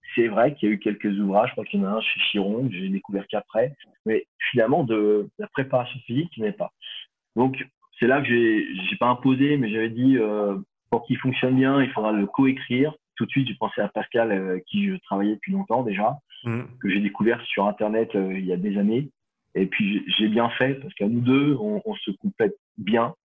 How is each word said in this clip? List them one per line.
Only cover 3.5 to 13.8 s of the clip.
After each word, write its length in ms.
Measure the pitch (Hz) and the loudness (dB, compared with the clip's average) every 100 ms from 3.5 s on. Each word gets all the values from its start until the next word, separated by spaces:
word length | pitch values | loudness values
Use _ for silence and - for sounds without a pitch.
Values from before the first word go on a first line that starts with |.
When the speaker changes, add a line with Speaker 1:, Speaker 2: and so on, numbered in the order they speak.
| 110 127 143 - _ 214 | -2 -2 -4 -20 _ -2
Speaker 1:
Mais 220 | 220 - _ - | -2 -2 _ -2
finalement, 320 | 120 113 160 | 2 2 2
de, 120 | 127 110 | 2 2
de 340 | 104 104 101 - | 4 2 0 -10
la 80 | 104 | -8
préparation 520 | - 131 131 123 127 - | -6 0 -2 -2 -12 -4
physique, 260 | 123 170 - | -4 -4 -4
il 60 | |
n'y 60 | 107 | -6
en 20 | |
a 40 | - | -4
pas. 160 | - _ - - - _ _ 110 | -8 _ -18 -18 -20 _ _ 0
Donc, 200 | 131 131 131 _ _ - | 0 0 -12 _ _ 0
c'est 80 | 117 | 2
là 140 | 135 | 2
que 60 | 127 | 2
j'ai, 400 | 120 117 107 - 92 95 | 2 4 2 -2 -6 -8
j'ai 80 | 104 | 0
pas 100 | 120 | 0
imposé, 500 | 123 135 131 143 147 | 4 2 4 4 2
mais 140 | 113 | 0
j'avais 180 | 110 113 | 0 -2
dit, 280 | 113 131 131 | 2 4 4
euh, 400 | 107 104 104 98 - _ _ | 2 0 0 -2 -8 _ _
pour 140 | 117 - | -4 -2
qu'il 120 | 127 | -2
fonctionne 380 | 135 127 127 131 | 0 0 2 4
bien, 260 | 131 139 | 4 4
il 100 | 131 | 2
faudra 200 | - 107 | 0 0
le 160 | 107 101 | 0 0
coécrire. 680 | - 135 131 - 123 147 - _ - | 2 2 2 -2 0 0 -2 _ -6
Tout 80 | 113 | -2
de 60 | |
suite, 160 | 139 127 | 0 -2
j'ai 80 | 98 | -4
pensé 260 | 107 - | -6 -2